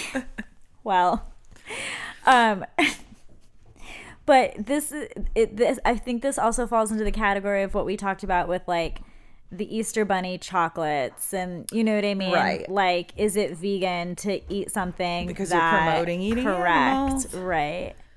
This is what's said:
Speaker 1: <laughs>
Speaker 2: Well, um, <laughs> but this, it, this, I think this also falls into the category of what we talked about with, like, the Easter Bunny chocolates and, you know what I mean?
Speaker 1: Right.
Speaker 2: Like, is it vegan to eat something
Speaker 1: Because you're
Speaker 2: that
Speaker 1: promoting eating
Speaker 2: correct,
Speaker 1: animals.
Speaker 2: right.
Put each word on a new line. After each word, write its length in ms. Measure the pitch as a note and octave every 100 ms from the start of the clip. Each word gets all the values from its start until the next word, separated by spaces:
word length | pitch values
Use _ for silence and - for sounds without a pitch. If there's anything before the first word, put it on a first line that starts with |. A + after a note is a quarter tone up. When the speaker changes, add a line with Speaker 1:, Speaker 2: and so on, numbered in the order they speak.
| -
Speaker 1:
<laughs> 680 | C4+ - - - - - -
Speaker 2:
Well, 440 | A3 F#3 F3+ - - - - - - - - - - - -
um, 380 | B3+ A3+ G3 - -
<laughs> 1500 | D4 - - - - - - - - - - - - - -
but 280 | C4 G#3 -
this, 360 | G#3+ D4 D4 D4 B3 - - A3
it, 220 | A3 G3+
this, 220 | A#3+ C4
I 120 | G3+ A#3
think 240 | B3 A#3+
this 180 | C#4 C#4
also 260 | A3+ A#3 A#3
falls 280 | A3+ G#3+
into 100 | A3
the 80 | G3+
category 500 | G#3 G#3 G3 G3+ G3
of 100 | F#3+
what 120 | G#3 C#3
we 120 | G3+
talked 260 | G3 F#3+
about 240 | G3 F3+ D#3+
with, 140 | F3+ -
like, 340 | F3 E3 - - - - - -
the 240 | F#3 G#3+ A3
Easter 280 | G#3+ A3 G3+
Bunny 320 | F#3+ F#3 F#3
chocolates 960 | - F#3 E3 - D3+ D3 B2 - -
and, 340 | G3 F3+ F3 -
you 100 | A3
know 100 | A3
what 120 | G#3 G3+
I 80 |
mean? 180 | G3 F#3
Speaker 1:
Right. 380 | F3 F#2+ D#2 -
Speaker 2:
Like, 400 | G3 F#3 F3 F3 -
is 180 | G#3 G3+
it 220 | D#3+ E3
vegan 580 | G3 G3 F#3 F3 F3 F3+
to 220 | G#3 F#3+ -
eat 200 | G3+ -
something 560 | G#3+ F3+ - F3+ F3 F3+
Speaker 1:
Because 240 | E3+ F3+
you're 80 | F3
Speaker 2:
that 260 | E3 E3 D#3+
Speaker 1:
promoting 300 | E3+ E3+ F3
eating 240 | G3+ A#3 B3
Speaker 2:
correct, 220 | F3+ F3
Speaker 1:
animals. 680 | D#3+ B3+ C4+ C4+ C4+ B3+ F#3
Speaker 2:
right. 580 | F#3 D#3+ D3 F3+ - - -